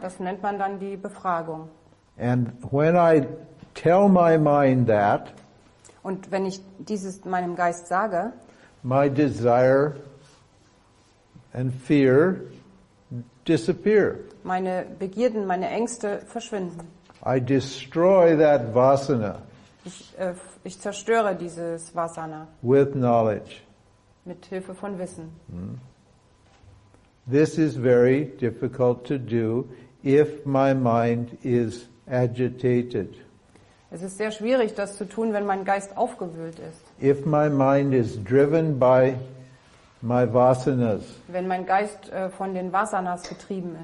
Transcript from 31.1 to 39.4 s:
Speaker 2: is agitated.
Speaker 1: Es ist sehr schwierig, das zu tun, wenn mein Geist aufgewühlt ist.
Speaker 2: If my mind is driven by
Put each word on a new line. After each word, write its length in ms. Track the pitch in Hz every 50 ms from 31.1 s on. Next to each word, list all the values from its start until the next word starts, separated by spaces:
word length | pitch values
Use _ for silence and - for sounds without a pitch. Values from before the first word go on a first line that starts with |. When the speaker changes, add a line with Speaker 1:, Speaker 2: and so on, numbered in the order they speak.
| 117 120 120 117 - - -
Speaker 2:
is 440 | 135 120 120 120 110 - - - - - _ _ -
agitated. 1080 | 131 123 127 120 117 117 127 120 123 - - 127 123 123 120 123 - 113 92 - - - - - _ _ _ _ _ _ _ _ _ _ _ -
Speaker 1:
Es 100 | - 165
ist 160 | 180 190 190 -
sehr 140 | 214 214
schwierig, 420 | 214 208 202 233 262 262 233 208 214
das 220 | - 202 190 196 -
zu 80 | -
tun, 280 | 185 - - 226 226 214
wenn 120 | 208 202
mein 180 | 202 196 196 190
Geist 300 | 196 196 196 196 - - -
aufgewühlt 600 | 220 247 - - 190 175 165 165 165 165 165 -
ist. 220 | 156 165 160 - _ _ _ -
Speaker 2:
If 240 | - 135 143 139 139
my 220 | 156 151 147 151 151
mind 440 | 147 139 135 135 139 143 143 139 131
is 280 | 127 117 107 - 107 101
driven 540 | 95 123 139 143 143 151 165 160 160 147 127
by 340 | 127 123 127 127 127 131 131 127 - - - -